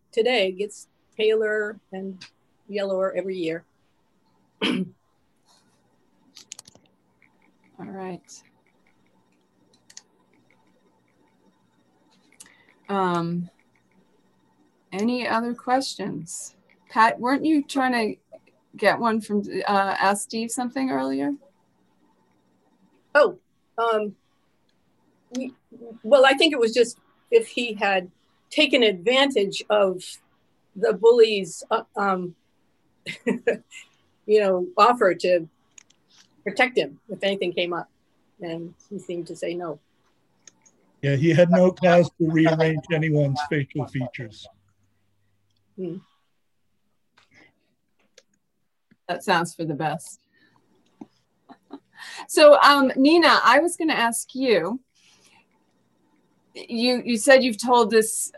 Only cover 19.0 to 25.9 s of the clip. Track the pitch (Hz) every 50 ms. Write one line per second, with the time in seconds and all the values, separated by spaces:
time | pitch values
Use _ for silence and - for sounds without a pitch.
19 | 233 226 214 226 208 - 208 208 196 - - 185 - - 202 196 196 190 - -
20 | - 196 208 208 - - - 226 226 233 - - 247 240 - 269 262 262 277 262
21 | 262 269 269 269 285 294 285 - - _ _ _ _ _ _ _ _ _ _ _
22 | _ _ _ _ _ _ _ _ _ _ _ _ _ _ _ _ _ _ _ _
23 | _ _ - 285 277 - - - _ _ _ _ _ _ _ - 233 233 220 214
24 | 208 208 - _ _ _ _ _ _ _ _ _ _ _ _ _ _ _ _ _
25 | _ _ _ _ _ _ 247 254 247 262 - _ _ _ 226 - 233 233